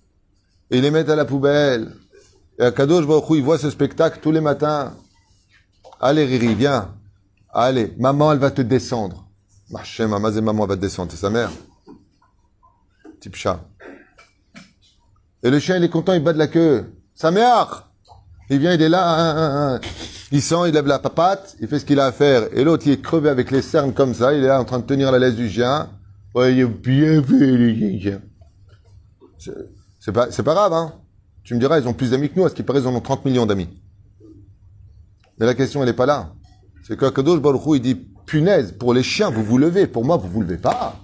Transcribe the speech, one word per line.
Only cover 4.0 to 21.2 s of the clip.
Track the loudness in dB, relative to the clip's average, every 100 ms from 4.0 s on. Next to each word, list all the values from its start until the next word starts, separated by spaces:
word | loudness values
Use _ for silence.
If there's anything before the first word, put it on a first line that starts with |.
| -2 0
tous | -2
les | 0
matins. | 0 0 -2 -2 -6 -12 _ _ _ _ _ _ _ _ -20 -4
Allez, | 0 2
Riri, | 2 2 0
viens. | 2 0 0 -4 -14 -20 _ _ _ _
Allez, | 0 0 2 -2 -2
maman, | 0 2 2
elle | 2
va | 0
te | 0
descendre. | 0 0 -2 -6 -8 -10 -20 _ _ _ -18
Machem, | -16 -14 -6 -4
maman, | -2 -2
c'est | -2
maman, | -2 0
elle | -2
va | -2
te |
descendre, | -4 -6 -10
c'est | -6
sa | -4
mère. | -2 -4 -8 -20 _ -20 -20 _ _ _ _ _ _ _ _ _ _ -20 -20
Type | -20
chat. | -10 -6 -6 -10 _ -20 -20 _ _ _ _ _ -20 -20 _ _ _ _ _ _ _
Et | 0
le | 0
chien, | 0 0
il |
est | 0
content, | -2 0
il | 0
bat | 0
de | 0
la | 0
queue. | 2 2 2 -2 -18 _
Sa | -4 -2
mère ! | 2 4 2 0 -6 -20 _ _ -20 -20 -16 -4
Il | 0
vient, | 2
il | 2
est | 2
là, | 2 2
hein, | 0 0 0
hein, | -2 0 -2
hein. | -4 -8 -14 -16 -16 -4
Il | -2
sent, | 0 0 2
il |
lève | 0 0
la | -2
papate, | -2 0